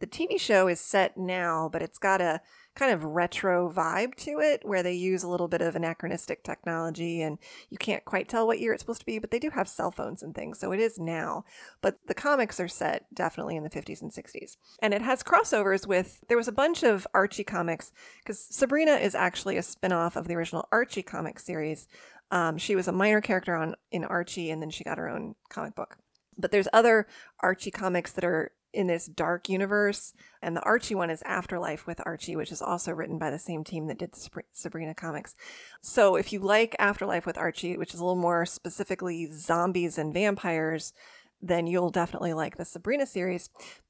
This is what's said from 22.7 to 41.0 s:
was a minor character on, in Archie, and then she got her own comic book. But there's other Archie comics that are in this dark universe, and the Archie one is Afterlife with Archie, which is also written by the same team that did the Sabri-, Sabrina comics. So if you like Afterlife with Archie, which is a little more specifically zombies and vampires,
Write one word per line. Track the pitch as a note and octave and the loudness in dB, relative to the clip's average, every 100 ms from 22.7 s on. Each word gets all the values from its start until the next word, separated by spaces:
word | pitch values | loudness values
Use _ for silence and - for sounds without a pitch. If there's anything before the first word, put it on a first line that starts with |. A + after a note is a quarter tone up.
| G3 | 2
was | F3+ | 2
a | |
minor | F3+ G#3 G#3+ | 4 4 4
character | G#3 F#3 F3+ | 4 0 0
on, | E3+ D#3+ - _ | -2 -2 -6 _
in | F3 | -6
Archie, | - F3 F3 F#3+ E3 | -2 -2 -2 -6 -4
and | D#3+ | -4
then | D#3 | -6
she | - | -8
got | - D#3 | -8 -6
her | E3 | -4
own | - A3 G#3+ _ | -6 -8 -12 _
comic | - - | -10 -8
book. | - - - _ _ _ - | -8 -12 -14 _ _ _ -6
But | F3+ | 0
there's | G#3 G3 | 2 6
other | A3 A#3 A3 G#3 - - - | 6 8 6 4 -6 -20 -2
Archie | F#3 F#3 G3+ | 0 0 -4
comics | - F#3+ F3+ E3 | -4 0 0 -2
that | - | -2
are | F3 D#3+ - - _ | 0 0 -2 -8 _
in | - F#3 | -2 0
this | E3+ E3 | 0 -2
dark | - D#3+ F3 - | -2 0 0 -2
universe, | F#3+ G3 G#3 G3+ G3+ - - - _ | -2 2 2 2 0 -8 -16 -20 _
and | F3 | -4
the | E3 | 0
Archie | - A#3+ - G3 | 2 2 2 -2
one | E3+ | 0
is | D#3+ | -2
Afterlife | - G3 - F3+ E3+ D#3 - | -4 -4 -4 -4 -4 -6 -8
with | E3 | -8
Archie, | - D#3+ - D#3+ | -6 -6 -6 -6
which | - | -6
is | D#3+ | -6
also | - F3 - | -4 -4 -4
written | D#3+ - D#3+ | -6 -6 -4
by | D#3 | -4
the | D3 | -4
same | - D#3+ | -6 -6
team | D#3 E3+ D#3 | -6 -6 -6
that | - | -6
did | F3 | -8
the | - | -10
Sabri-, | - - - | -14 -14 -14
Sabrina | - F3+ D#3+ D#3+ | -12 -10 -8 -8
comics. | D#3+ E3 D3 - - - - - - | -8 -8 -8 -10 -16 -20 -18 -20 -16
So | - - G3+ F3 | -2 6 6 6
if | - | 2
you | G#3 | -2
like | G3 G#3+ A3+ - | 4 4 4 2
Afterlife | G3+ G3+ G3+ F3 | 2 2 -2 -2
with | F3 E3+ | -2 -4
Archie, | E3+ - F3 F3 | -4 -4 -6 -4
which | E3+ | -6
is | E3+ | -2
a | |
little | F3 F3+ | 0 2
more | F3 E3+ | 4 2
specifically | E3+ - F3+ - - G#3 F#3 E3 D#3+ | 2 -4 -8 -8 -4 -4 -4 -4 -6
zombies | D3+ - E3+ F3+ F3+ F3 E3 | -6 0 2 2 2 0 -2
and | D3+ | -2
vampires, | E3 G#3 G3 F#3 D#3+ D#3+ D#3+ - - | 2 2 0 -2 0 0 -2 -6 -14